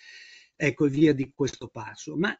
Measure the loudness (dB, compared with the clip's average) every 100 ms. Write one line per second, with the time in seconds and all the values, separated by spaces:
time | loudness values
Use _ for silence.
0 | -20 -20 -20 -20 _ _ -2 2 0 4
1 | 4 4 -2 -4 -4 -4 -14 -14 -16 -14
2 | -12 -4 -4 -4